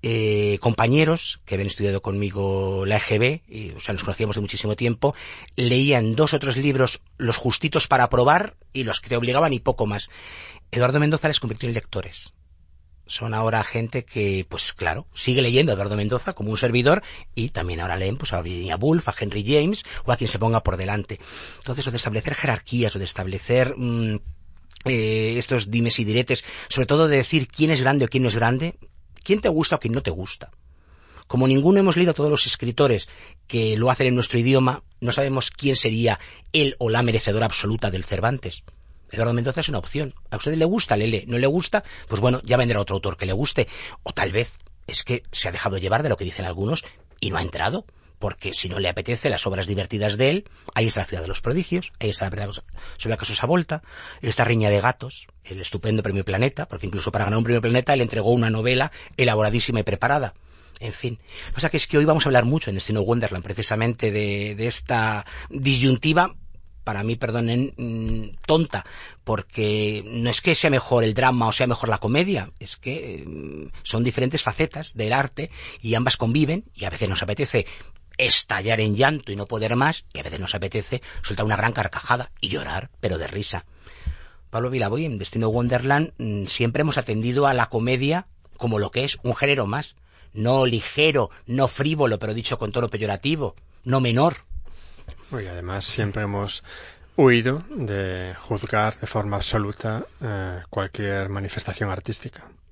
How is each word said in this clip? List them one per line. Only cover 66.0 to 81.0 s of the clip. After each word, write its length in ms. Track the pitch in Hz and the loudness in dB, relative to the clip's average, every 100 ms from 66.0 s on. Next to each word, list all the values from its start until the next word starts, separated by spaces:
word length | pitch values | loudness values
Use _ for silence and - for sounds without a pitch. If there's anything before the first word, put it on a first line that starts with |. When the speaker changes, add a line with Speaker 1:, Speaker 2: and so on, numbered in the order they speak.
| 156 156 180 - - - - - | 4 4 2 -2 -16 -18 -20 -10
Speaker 1:
para 200 | - 101 | -6 -2
mí, 140 | 110 117 | -2 -2
perdonen, 560 | 123 113 117 120 139 - | -2 0 0 0 -2 -4
mm, 600 | 120 113 110 110 107 - - | -6 -4 -2 -2 -4 -10 2
tonta, 380 | 160 160 101 - - - - - | 2 4 -2 -8 -16 -18 -14 -4
porque 800 | 107 - - 107 107 104 107 107 | -4 -2 -2 0 2 0 -2 -6
no 220 | 120 120 | -2 0
es 120 | 117 | 0
que 140 | - 160 | 2 4
sea 140 | 165 | 4
mejor 340 | 135 - 123 | 2 2 2
el 100 | 113 | 4
drama 360 | 107 127 127 113 | 4 2 4 2
o 20 | |
sea 160 | - 127 | 2 0
mejor 220 | 117 117 | 0 -2
la 80 | 104 | -2
comedia, 520 | 110 139 185 165 95 - | 2 2 2 -2 -4 -14
es 180 | 101 - | -12 -10
que, 480 | 131 151 - 82 - | -8 -10 -10 -12 -12
mm, 500 | 78 71 73 78 - | -12 -12 -12 -14 -12
son 200 | - 113 | -6 -2
diferentes 380 | 123 120 127 151 | 0 0 0 0
facetas 520 | - - 160 - 156 110 | -2 0 -2 -2 -10 -6
del 180 | 110 | 0
arte 380 | 127 135 - 160 - - - | 0 0 -4 -10 -10 -16 -10
y 120 | 113 | -2
ambas 240 | 113 123 - | 2 2 2
conviven 460 | 113 135 147 175 - | 2 2 2 0 -6
y 120 | - 98 | -8 -8
a 40 | |
veces 200 | 87 101 | -4 -2
nos 120 | 95 | -2
apetece 460 | 95 104 143 120 - - - - - - | -2 -2 0 0 -2 -8 -18 -20 -20 -2
estallar 640 | 127 - - 101 101 110 | 4 4 2 -4 0 2
en 140 | 110 104 | 2 4
llanto 360 | 135 156 - | 4 2 -6
y 40 | 101 | -8
no 100 | 101 | -4
poder 300 | 113 110 120 | -4 0 2
más, 300 | 143 160 - | 2 0 -8
y 60 | - | -12
a 40 | |
veces 160 | 127 120 | -10 -8
nos 160 | 92 - | -4 -4
apetece 460 | 95 107 - 127 | -4 -4 -4 -8